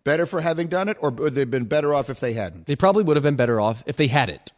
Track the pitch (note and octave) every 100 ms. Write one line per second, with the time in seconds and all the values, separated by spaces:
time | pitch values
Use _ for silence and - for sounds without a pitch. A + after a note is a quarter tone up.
0 | - D#3 E3+ F#3 E3 D#3+ E3+ F3+ G3 G#3+
1 | D3 A#2+ D3+ C3+ C3 C3 A#2 D3 D3 D3
2 | C3+ B2+ B2 A2+ F#2+ E2 D#2+ C#3+ F#3+ G3+
3 | F#3 D3+ C#3+ C#3+ A#2+ A#2 G#2+ A2+ - -
4 | D3 C#3+ A#2+ - -